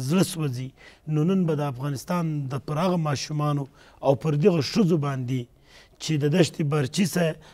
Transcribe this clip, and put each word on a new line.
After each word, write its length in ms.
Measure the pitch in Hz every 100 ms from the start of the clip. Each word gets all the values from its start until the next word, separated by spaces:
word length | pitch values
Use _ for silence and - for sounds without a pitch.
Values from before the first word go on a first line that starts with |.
| 131
زړه 160 | 185 -
سوځي، 360 | 165 147 123 131 - - - 156 151
نو 80 | 165
نن 160 | 190 165
به 140 | 147
د 100 | 143
افغانستان 640 | 123 143 135 - 180 165 147 131
د 140 | 135 -
پر 160 | 151
هغه 160 | 185 180 156
ماشومانو 560 | 127 - 147 147 143 139 - - -
او 100 | 135
پر 240 | 135 160 147
دغه 160 | 196 170
ښځو 360 | 127 - 180 170 143
باندې 340 | 131 123 131 120 _ _ - - -
چې 100 | - 156
د 20 | 147 175
دشتې 260 | 156 - 147
برچي 320 | 151 131 - 190
سه 200 | 180 165 - -